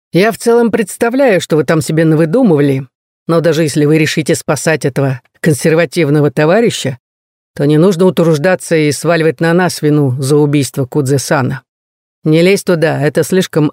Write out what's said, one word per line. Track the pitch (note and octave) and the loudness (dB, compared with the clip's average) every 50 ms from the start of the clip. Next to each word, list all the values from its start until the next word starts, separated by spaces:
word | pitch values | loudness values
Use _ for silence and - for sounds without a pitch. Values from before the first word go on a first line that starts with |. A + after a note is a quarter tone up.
| _ _ - | _ _ 0
«Я | E3 G3 A3+ G#3+ | 0 0 0 0
в | - | -2
целом | - A#3 A#3 A#3 A#3+ A3+ | -2 0 2 2 2 0
представляю, | F#3 B3 A3+ - - - - A#3 A#3 C4+ C#4+ B3+ G3 E3+ | 0 -2 -4 -4 -4 -4 -4 -2 0 0 2 2 2 0
что | - - E3+ | 0 0 0
вы | D3+ D#3 | 0 0
там | - E3+ D#3+ | 0 0 -2
себе | D3 - D#3+ D#3 E3 | 0 -2 0 0 2
навыдумывали, | D#3+ D#3 D3 E3 D#3+ D#3+ B3 C4+ G#3 E3 C#3 D3 C#3+ C3+ C3+ C#3 - _ _ _ _ _ _ _ | 2 2 2 0 0 2 2 2 4 4 4 2 2 0 -2 -6 -10 _ _ _ _ _ _ _
но | - E3 E3+ | -2 -2 0
даже | D#3 E3+ D#3 D3+ E3 | 2 0 0 0 0
если | D3 - D#3 D3 | -2 0 0 0
вы | D3 D#3 D#3+ | 2 2 2
решите | D#3+ D3 - - D3+ - E3 | 0 0 -2 -4 -2 -2 -2
спасать | - - - D#3 C3 - E3+ D#3 D3 - | -4 -2 -4 -6 -4 -2 -2 -2 -2 -2
этого | D3 B2 - C#3 C3+ C3 B2 _ _ _ _ | -4 -2 -2 -2 -2 -4 -6 _ _ _ _
консервативного | - E3+ D3+ - - E3+ D#3+ D#3+ E3+ - - F3+ E3 C#3 C#3+ D3+ D3 D3 | -2 -2 0 0 0 0 2 2 0 -2 0 -2 0 0 2 2 0 0
товарища, | - - D3+ D#3 F3+ A3 A#3+ G#3 - - - C3 C3+ - _ _ _ _ _ _ _ _ _ _ - | 0 0 0 2 2 2 2 0 -2 -4 -6 -8 -8 -10 _ _ _ _ _ _ _ _ _ _ -8
то | - C#3+ | -4 0
не | D3 D3+ D3+ | 2 2 4
нужно | E3 G3 G3 D#3+ F#3 | 4 2 2 2 2
утруждаться | F#3 C3 - E3+ D#3+ E3 D3 C#3+ F#3 F#3 E3+ - - E3+ | 0 2 2 2 2 2 0 0 0 -2 -2 -2 -2 0
и | D#3+ D#3 D3 | 0 0 0
сваливать | C3+ - - D3+ E3+ E3 D#3 D#3+ C#3+ - | -2 -2 -2 -2 0 0 0 0 -2 0
на | E3 E3 E3+ | 0 0 2
нас | F3+ F#3 E3+ - - - | 2 0 0 -2 -2 -2
вину | D3+ D3 D3+ C#3+ C3+ B2 C3+ | 0 2 2 0 0 -2 -2
за | C#3 C3 D3+ | -2 0 2
убийство | D3 D3+ D3 C#3+ D3 C3+ - - C#3+ C3+ | 2 2 2 0 0 -2 -2 -4 -6 -6
Кудзе-сана. | B2+ - D3+ C#3+ B2+ C#3+ C3+ - - E3+ D3 B2 B2+ C#3 C3 _ _ _ _ _ _ _ _ _ _ _ _ - | -4 -2 -4 -2 0 -2 -2 -2 -2 -2 -2 -2 -4 -6 -8 _ _ _ _ _ _ _ _ _ _ _ _ -2
Не | D#3+ D#3 E3 E3+ | 0 2 2 4
лезь | F#3 G3+ F#3 - | 2 2 0 0
туда, | - F3+ D#3+ D#3+ D#3+ C#3+ C3+ | -2 -2 0 0 0 0 0
это | C#3 D3+ - E3+ D#3+ | -2 -2 0 -2 -2
слишком | - F#3 F#3 F3 - - D#3+ D3+ D3 | 0 0 -2 -2 0 0 0 0 0